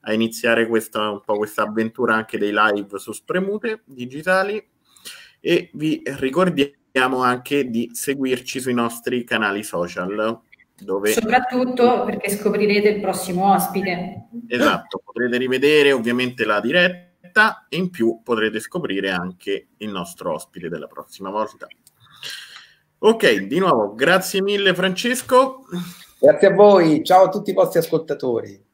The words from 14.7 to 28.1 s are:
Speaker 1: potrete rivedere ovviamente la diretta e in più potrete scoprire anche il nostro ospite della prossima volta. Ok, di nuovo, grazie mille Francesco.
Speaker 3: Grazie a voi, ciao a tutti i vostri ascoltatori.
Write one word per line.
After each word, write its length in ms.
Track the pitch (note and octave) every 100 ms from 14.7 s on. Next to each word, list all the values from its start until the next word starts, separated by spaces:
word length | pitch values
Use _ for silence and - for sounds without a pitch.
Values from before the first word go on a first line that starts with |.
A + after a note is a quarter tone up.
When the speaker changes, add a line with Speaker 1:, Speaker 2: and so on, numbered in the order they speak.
| F2+ - F#2+
Speaker 1:
potrete 360 | - A#2 B2 A#2+
rivedere 560 | B2+ C3 C#3+ D3+ C#3+
ovviamente 500 | C3 A2+ B2 B2+ B2
la 160 | G#2+ G#2
diretta 480 | A2+ E3+ F3+ F3+ _ _ F3+ G#3+ G#3+ - _
e 80 | D#3
in 120 | F#3
più 300 | F3+ A2+ -
potrete 360 | - A2+ G#2+ G#2+
scoprire 520 | - F3+ C#3+ G2 F#2+
anche 560 | F2+ F2+ F2+ - G2 _ _
il 120 | G#2+
nostro 440 | G2 F2 - F2
ospite 340 | D2+ - F#2 E2+
della 200 | E2 C#2+
prossima 420 | - - - F#2+
volta. 380 | G#2 A2 - - - _ _ _ - - - - - - _ _ _
Ok, 320 | G#3 A3+ F3 G2+
di 160 | G2 D3
nuovo, 340 | F#3+ B2+ G2+
grazie 480 | A2 C#3+ F#3 - G3
mille 320 | G3 G3+ G3
Francesco. 920 | E3+ F#3+ F3+ A#3+ B3 - B3+ C4 - - F3+ F3 - - _
Speaker 3:
Grazie 280 | D3 - F#3+
a 60 |
voi, 500 | F3 G#3 G3 E3 D3+
ciao 220 | - F#3 F#3
a 40 |
tutti 220 | G#3 -
i 20 |
vostri 260 | F#3+ F3 E3+
ascoltatori. 840 | D#3+ E3 -